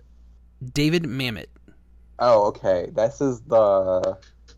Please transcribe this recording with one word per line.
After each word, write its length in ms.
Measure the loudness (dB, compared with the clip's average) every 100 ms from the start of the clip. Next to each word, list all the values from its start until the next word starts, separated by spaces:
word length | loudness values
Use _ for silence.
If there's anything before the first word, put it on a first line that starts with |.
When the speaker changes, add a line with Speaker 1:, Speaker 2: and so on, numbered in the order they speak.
| -20 -20 -20 -20 _ -18 -8
Speaker 1:
David 300 | -2 0 0
Mamet. 420 | -2 -6 -6 -8 -12 -20 -20 -20 _ -20 -16 -2
Speaker 2:
Oh, 300 | 4 4 4
okay. 420 | 0 -2 -2 -2
This 300 | -2 -2 -2
is 200 | -4 -4
the, 760 | 0 2 4 2 0 -2 -2 -6 -14 -20 -20